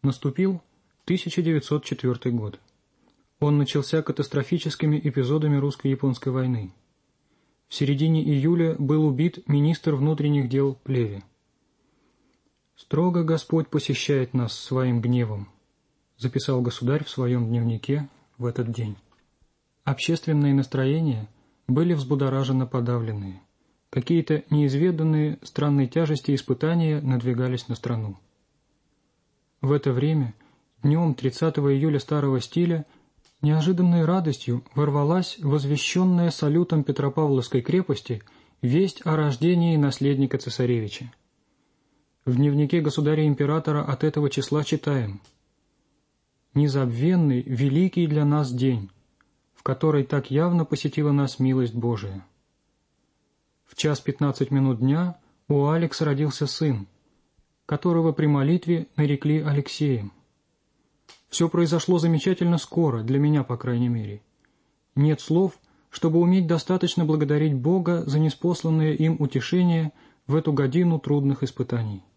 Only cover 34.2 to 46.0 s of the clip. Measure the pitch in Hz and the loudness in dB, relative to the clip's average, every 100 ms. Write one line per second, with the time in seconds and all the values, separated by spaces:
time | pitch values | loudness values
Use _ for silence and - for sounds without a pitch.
34.2 | 160 143 - 123 - - 147 143 143 170 | 0 -4 -4 -6 -4 -2 0 0 2 0
35.2 | 277 - 151 147 139 147 - 180 185 180 | 0 -4 -2 0 0 -2 -2 0 2 4
36.2 | 170 - 151 151 175 160 143 135 139 135 | 2 0 0 2 2 0 0 -2 -2 0
37.2 | 151 135 117 127 120 185 185 135 - 113 | 2 2 0 -2 0 -2 0 -4 -4 -8
38.2 | - - _ _ 123 143 190 - - 156 | -8 -20 _ _ 0 2 2 -2 -2 0
39.2 | 151 123 160 180 170 160 143 135 139 135 | 0 0 2 2 2 4 2 2 0 2
40.2 | 135 131 - - 123 120 107 - 123 _ | 0 0 -6 -2 0 0 -2 -10 -16 _
41.2 | _ _ _ _ _ _ _ _ _ _ | _ _ _ _ _ _ _ _ _ _
42.2 | - 123 147 143 147 170 151 147 147 156 | -2 2 2 2 2 0 0 0 0 2
43.2 | 156 139 143 156 156 147 143 139 156 151 | 2 2 0 0 0 -2 -2 -2 -2 0
44.2 | 147 139 131 151 147 151 - 139 110 98 | -2 -2 -2 -2 -2 -4 -2 -2 -2 -8
45.2 | _ _ _ _ _ _ _ _ | _ _ _ _ _ _ _ _